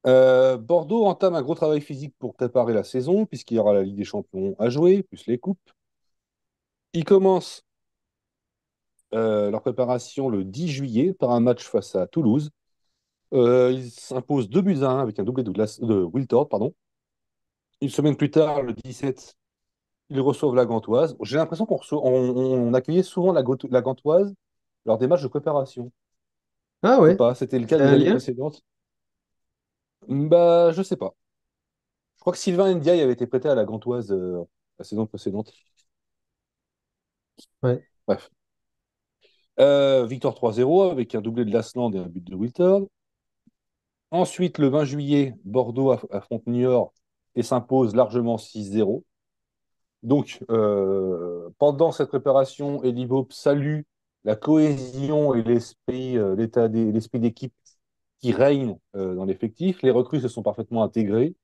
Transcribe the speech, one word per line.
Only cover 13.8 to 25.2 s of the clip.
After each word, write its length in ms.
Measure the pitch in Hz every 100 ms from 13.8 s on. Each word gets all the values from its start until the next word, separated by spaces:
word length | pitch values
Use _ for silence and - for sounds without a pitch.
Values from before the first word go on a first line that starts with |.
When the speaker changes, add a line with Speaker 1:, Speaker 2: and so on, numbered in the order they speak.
| 123
Speaker 1:
s'imposent 580 | - - 131 - 143 101
deux 140 | 147
buts 200 | 196 151
à 80 | 135
un 100 | 131
avec 180 | 127 104
un 60 |
doublé 180 | 101 123
de 80 | 113
Glas-, 300 | 95 107 -
de 220 | 117 101
Wiltord, 460 | 87 117 131 117 147
pardon. 240 | 101 123 _ _ _ _ _ _ _ _ _ _ _
Une 80 | 139
semaine 260 | - 147 139
plus 140 | 147
tard, 320 | 160 151 143
le 100 | 123
dix-sept, 640 | 110 131 120 139 - - _ _ _ _ _ _ _ _
ils 120 | 139
reçoivent 340 | 135 135 147
la 100 | 123
Gantoise. 520 | 120 113 107 117 160 123
J'ai 140 | 101 139
l'impression 300 | 160 160 220
qu'on 100 | 156
reço-, 240 | - 151
on, 80 | 127
on, 580 | 131 127 123 131 127 120
on 60 |
accueillait 280 | 127 135 170
souvent 300 | 180 - 180
la 100 | 165
Got-, 260 | 120 131 131
la 140 | 123
Gantoise 520 | 123 131 147 170 202 196 _ _ _ _ 113
lors 100 | 110
des 120 | 127
matchs 140 | 175